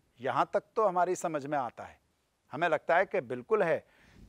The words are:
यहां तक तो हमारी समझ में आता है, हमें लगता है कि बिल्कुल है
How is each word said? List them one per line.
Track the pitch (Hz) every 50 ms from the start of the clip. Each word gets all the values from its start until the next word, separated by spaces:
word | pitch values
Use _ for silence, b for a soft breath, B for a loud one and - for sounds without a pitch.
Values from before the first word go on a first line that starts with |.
| _ _ _ -
यहां | 120 131 123 147 175
तक | - - 202 - _ -
तो | 226 220
हमारी | 196 175 180 175 180 185
समझ | - - 170 156 147 131
में | 143 151 139
आता | 123 113 - - 101
है, | 90 - _ _ _ _ _ _ _ _ _ _ _
हमें | - 143 170 170
लगता | 156 139 - - 165
है | 175 202
कि | - - 185
बिल्कुल | 135 113 127 123 120 - 220 214
है | 185 165 147 - - b b b b b b b b